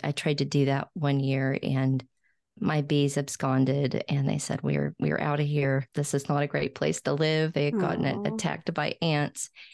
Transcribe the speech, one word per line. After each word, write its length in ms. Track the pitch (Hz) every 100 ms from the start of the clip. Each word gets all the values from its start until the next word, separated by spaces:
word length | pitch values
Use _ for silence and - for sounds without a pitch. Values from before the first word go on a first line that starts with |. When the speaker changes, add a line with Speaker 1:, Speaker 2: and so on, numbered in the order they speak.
Speaker 1:
I 80 | 147
tried 280 | 143 156 147
to 60 | 139
do 200 | 147 139
that 240 | 135 -
one 260 | - 143 139
year, 380 | 135 135 135 139
and 420 | - 131 131 131 - _ _ _ _ -
my 220 | 202 151
bees 360 | 143 147 143 147
absconded, 840 | 143 - 135 131 131 139 139 - -
and 200 | 139 139
they 100 | 143
said, 240 | - -
"We're, 320 | 143 143 147 -
we're 200 | - -
outta 240 | 151 147
here. 440 | 147 147 135 135 135 -
This 180 | 143
is 160 | 143 -
not 140 | 143
a 40 | 147
great 280 | 143 147 -
place 260 | 147 160
to 120 | 147
live." 400 | 143 156 156 160
They 120 | 147 147
had 140 | 220
gotten 260 | 160 - 135
a-, 140 | -
Speaker 2:
Aw. 140 | 202
Speaker 1:
attacked 400 | 220 160 165 -
by 220 | 165 151 -
ants. 480 | 170 147 147 - - - -